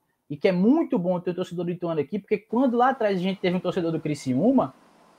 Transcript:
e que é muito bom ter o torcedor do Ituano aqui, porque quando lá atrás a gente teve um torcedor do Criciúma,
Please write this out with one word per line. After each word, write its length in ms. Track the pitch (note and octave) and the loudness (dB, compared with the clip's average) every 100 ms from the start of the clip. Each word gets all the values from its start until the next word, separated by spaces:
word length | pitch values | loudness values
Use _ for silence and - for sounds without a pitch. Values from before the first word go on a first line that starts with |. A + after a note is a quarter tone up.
| _ _ _ | _ _ _
e 80 | D3 | -2
que 120 | G3+ | 0
é 40 | |
muito 460 | F3+ G#3 D#4 - A#3 | 4 4 4 2 0
bom 220 | F3 F3+ | 0 -2
ter 100 | F3+ | -4
o 40 | |
torcedor 300 | F3 F3+ F3 | -6 -6 -6
do 60 | F3 | -6
Ituano 300 | F3 E3+ D#3+ | -4 -4 -2
aqui, 180 | C#3+ G#3 | -2 -6
porque 200 | - G#3 | -4 -6
quando 380 | - A3+ C4+ A#3 | -2 0 2 2
lá 120 | B3+ | 2
atrás 280 | C4 G#3+ F#3+ | 2 0 0
a 60 | |
gente 180 | F3+ F#3+ | -2 -2
teve 140 | F#3 | -2
um 60 | F3+ | 0
torcedor 320 | F3+ F#3+ E3 | -2 -2 -2
do 80 | D#3+ | -2
Criciúma, 720 | D#3 D3 C3 B2+ G#3+ C4 C#3+ - _ _ _ | -4 -4 -2 2 4 2 0 -6 _ _ _